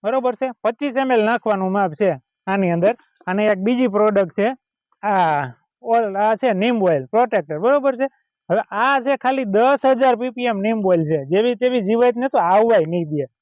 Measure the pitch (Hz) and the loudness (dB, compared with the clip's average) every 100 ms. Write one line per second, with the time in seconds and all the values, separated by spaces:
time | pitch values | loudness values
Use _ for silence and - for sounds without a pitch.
0 | 202 262 247 233 262 - - 233 285 247 | -4 -2 -2 -2 -6 -4 -4 -2 -4 -2
1 | 262 233 214 233 220 196 185 202 185 151 | 2 2 2 0 -2 -2 0 0 -2 0
2 | 196 139 - _ - 196 185 170 190 233 | -2 -2 -10 _ -4 0 0 2 0 0
3 | _ _ - 190 214 190 202 247 247 202 | _ _ -6 -2 0 0 0 0 0 2
4 | 214 202 180 - 214 262 _ _ _ _ | 2 2 -2 -2 -4 -4 _ _ _ _
5 | 202 196 165 147 131 - _ _ 233 233 | -4 0 0 0 -4 -12 _ _ -2 0
6 | 214 196 214 220 254 185 226 233 185 147 | 0 -2 -2 0 0 0 0 2 2 0
7 | 131 220 247 208 147 151 220 285 269 247 | 0 0 0 0 -4 -4 0 2 0 -2
8 | 269 - _ _ - 196 - 202 254 277 | -6 -8 _ _ -4 -2 -2 -2 0 0
9 | 247 269 254 269 220 202 247 277 262 247 | 0 -2 -2 -2 0 2 2 2 2 2
10 | 262 226 254 240 247 202 208 226 190 175 | 2 2 -4 -4 -4 -2 -2 0 2 2
11 | 151 156 135 185 240 233 247 247 190 226 | 2 -2 0 0 0 0 0 0 0 2
12 | 247 233 262 269 170 196 233 214 160 175 | 2 0 -2 0 2 4 4 2 2 -4
13 | 156 147 131 _ | -4 -6 -6 _